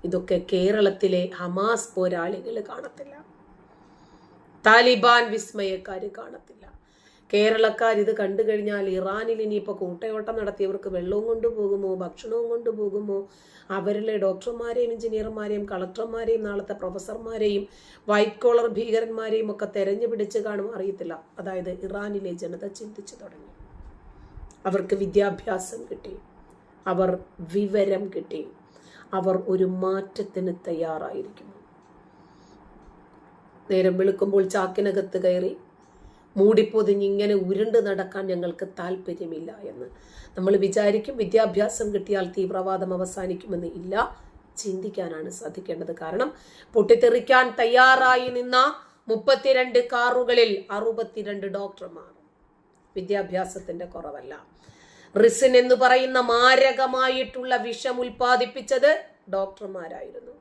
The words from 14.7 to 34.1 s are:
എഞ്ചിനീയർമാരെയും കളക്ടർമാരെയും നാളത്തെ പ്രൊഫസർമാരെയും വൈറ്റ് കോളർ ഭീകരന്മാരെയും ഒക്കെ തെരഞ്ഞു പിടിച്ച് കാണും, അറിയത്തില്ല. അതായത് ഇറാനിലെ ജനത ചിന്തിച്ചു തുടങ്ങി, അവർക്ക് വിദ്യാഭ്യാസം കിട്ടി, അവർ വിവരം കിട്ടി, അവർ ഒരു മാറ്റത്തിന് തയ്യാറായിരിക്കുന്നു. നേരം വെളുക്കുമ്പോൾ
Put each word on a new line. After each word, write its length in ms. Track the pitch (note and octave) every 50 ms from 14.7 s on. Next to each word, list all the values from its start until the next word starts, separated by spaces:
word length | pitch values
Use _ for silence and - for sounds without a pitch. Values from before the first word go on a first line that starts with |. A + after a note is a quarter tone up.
| A#3 B3 A#3+ A#3 A3+
എഞ്ചിനീയർമാരെയും 680 | A3 A3+ A3+ G#3+ G#3+ G#3+ A3 A3 G#3+ G#3 G#3 G#3 G3+ G3+ G3+
കളക്ടർമാരെയും 720 | G3+ F3+ F#3 F3+ - A3+ A3+ A#3 A3+ A3+ A3+ A3+ A3+ A3 G#3+
നാളത്തെ 280 | G#3 G3+ G3+ G3+ - G3+ -
പ്രൊഫസർമാരെയും 840 | F#3 F3+ F3+ G3 - - G#3+ A#3 A3+ A3+ A3+ G#3+ G#3+ G#3 G3+ G3+ G3+ - - - - - - - _
വൈറ്റ് 340 | - G#3 G#3 G#3+ A3 G#3+ - -
കോളർ 240 | A#3+ A#3 A#3+ A#3 A3+ -
ഭീകരന്മാരെയും 680 | G3+ A#3 A#3 G#3+ A3+ A3+ A3+ A3+ A3 A3 A3 G#3+ A3 A3+ G#3
ഒക്കെ 160 | G3+ - G#3+ G3+ -
തെരഞ്ഞു 320 | G#3 F#3+ F#3+ G3 A3 A#3+ A3+
പിടിച്ച് 280 | A3+ G#3 G#3 G3+ - A3
കാണും, 280 | G3+ A3 G#3 G3 G3 A3 A#3
അറിയത്തില്ല. 400 | G3 F#3+ G3 F#3+ F#3+ F3 E3 D#3+ D#3 - _ _ -
അതായത് 320 | F#3 F#3+ F#3+ F#3 F3 F#3 F3+ F3+ -
ഇറാനിലെ 480 | F#3 G3 G3+ G#3 G#3 G3+ G3 G3 F3+ F3 F3 F3
ജനത 220 | E3 F3 - G3 G3+ G3+ -
ചിന്തിച്ചു 360 | A3 G#3+ G#3 - G3+ - -
തുടങ്ങി, 360 | - G#3 - - - - - - _ - - - - - - - - - - - - - - - - - - - _ -
അവർക്ക് 320 | F#3+ F#3 G3 F#3 - G3+ G3 G3+
വിദ്യാഭ്യാസം 800 | F3+ - G3+ G3+ G3+ F3 - - A#3 F#3+ F3+ - - - - - -
കിട്ടി, 260 | - - - - - - - - _ - - - - _ _ _ _ _ _
അവർ 260 | F#3+ F3+ F3+ F#3+ F3+ F3 F#3 - - _ - E3+ D#3+ E3+
വിവരം 500 | G3+ G#3 G3 G3 G#3 G3 G3 F#3+ G3 G3+ F#3+ -
കിട്ടി, 280 | E3 - - - D#3 - - - _ _ _ _ - _ - - - - - -
അവർ 180 | F#3+ F3+ F#3+ F#3 F#3 F#3
ഒരു 200 | - F#3 F#3 F#3 F#3 F#3 F#3
മാറ്റത്തിന് 720 | F#3 F#3+ F#3+ G3 G3 G3 - - G3 G3 - F#3+ F3+ F#3 F3 F3+
തയ്യാറായിരിക്കുന്നു. 1000 | - F3+ E3+ D#3+ E3 D#3+ D#3 D#3 - - - - - - - - - - - - - _ _ _ _ _ _ - _ _ _ _ - _ _ _ - _ - - - - - - - - - - - _ _ - - - _ _ _ - _ - -
നേരം 260 | - G3 F#3 F#3 F#3 F3+ F#3
വെളുക്കുമ്പോൾ 440 | F#3+ G3+